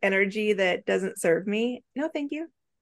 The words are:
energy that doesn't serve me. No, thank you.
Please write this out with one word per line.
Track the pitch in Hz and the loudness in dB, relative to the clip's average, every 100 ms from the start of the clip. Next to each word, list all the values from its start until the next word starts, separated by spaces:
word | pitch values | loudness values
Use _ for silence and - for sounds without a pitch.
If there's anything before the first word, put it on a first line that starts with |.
energy | 196 190 196 214 214 | 0 2 2 0 0
that | 196 185 190 - | 2 2 0 0
doesn't | 190 190 - | 0 -2 -2
serve | 180 165 196 | 2 2 0
me. | 208 240 247 - 254 | -2 -2 -4 -10 -6
No, | 320 | -4
thank | 311 285 | -4 -6
you. | 302 330 _ _ _ | -8 -10 _ _ _